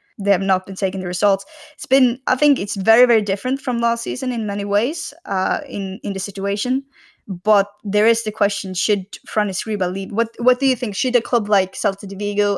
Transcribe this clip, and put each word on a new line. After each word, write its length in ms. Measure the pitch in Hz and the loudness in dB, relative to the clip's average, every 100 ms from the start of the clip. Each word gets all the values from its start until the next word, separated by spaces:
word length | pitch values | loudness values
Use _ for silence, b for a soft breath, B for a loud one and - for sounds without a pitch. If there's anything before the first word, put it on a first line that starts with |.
| _ - | _ -4
They 140 | 202 | 0
have 100 | 185 | 2
not 240 | 196 185 190 | 2 0 -2
been 100 | 190 | -4
taking 260 | 190 190 | -4 -4
the 60 | 180 | -6
results. 380 | 180 202 196 - B B B | 0 2 0 -4 B B B
It's 100 | - | 0
been, 340 | 269 254 - - | 4 4 2 -2
I 80 | 254 | 2
think 240 | 302 262 | 4 2
it's 160 | 208 196 | 0 -2
very, 300 | 190 233 247 | 4 6 6
very 160 | 226 | 4
different 400 | 202 196 254 269 | 2 -2 -2 -4
from 180 | - 233 | -2 0
last 240 | 233 233 | 0 -2
season 280 | 247 247 254 | -4 -4 -4
in 160 | 240 208 | -2 -2
many 180 | 202 202 | -4 0
ways, 480 | 202 247 330 - - - | 0 0 -4 -10 -12 -4
uh, 340 | 190 190 185 - | -2 0 -2 -4
in, 320 | 202 190 190 | -6 -6 -6
in 100 | 202 | -6
the 60 | 190 | -6
situation. 640 | - 196 196 202 247 262 269 b b b - 180 | -6 -4 -4 -2 0 -2 -2 b b b -10 -4
But 240 | 208 208 196 _ | 2 4 2 _
there 240 | 208 208 220 | -2 2 4
is 160 | 226 | 2
the 80 | 214 | -2
question, 420 | 214 208 - 190 | 0 -2 -2 -6
should 320 | 180 - 202 185 - - | -4 0 0 -2 -14 -6
Fran 220 | 220 208 | -2 -2
Escriba 440 | 185 220 208 180 | -4 -4 -2 -2
leave? 180 | 190 190 | -4 -4
What, 180 | 196 226 - | -2 -4 0
what 200 | 240 247 | 2 2
do 60 | 269 | 2
you 100 | 254 | 0
think? 200 | 226 190 | -4 -4
Should 200 | 254 233 | 0 0
a 60 | |
club 260 | 233 240 202 | 2 0 2
like 260 | 202 185 | 2 2
Celta 340 | - 208 190 196 | -2 -4 -4 -8
de 80 | 190 | -6
Vigo 420 | 208 202 208 | -4 0 0